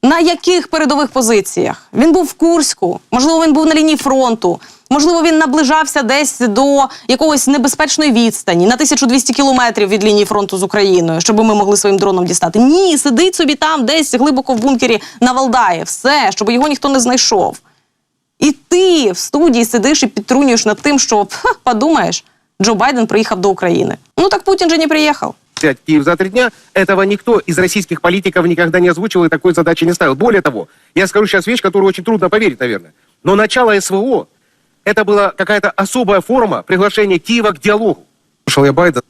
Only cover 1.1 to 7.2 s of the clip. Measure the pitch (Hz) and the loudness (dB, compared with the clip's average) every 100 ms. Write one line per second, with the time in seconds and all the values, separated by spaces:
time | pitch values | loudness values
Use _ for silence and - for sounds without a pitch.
1.1 | - 226 220 190 - 175 - _ - 294 | -2 0 0 0 -4 -6 -6 _ 0 2
2.1 | 330 311 - 330 339 285 - 170 - _ | 2 0 -2 0 2 0 -4 -4 -6 _
3.1 | 240 269 330 330 262 320 320 311 302 277 | -2 0 2 2 2 2 2 0 0 -2
4.1 | 269 254 226 180 170 - - _ 277 311 | 0 0 0 -2 -4 -10 -20 _ 0 2
5.1 | 339 330 311 311 285 277 311 302 302 233 | 2 2 2 0 0 0 0 0 -2 -2
6.1 | 269 294 - 247 202 277 277 262 - - | -2 -2 -2 -2 0 2 2 0 -4 -4
7.1 | 254 | 0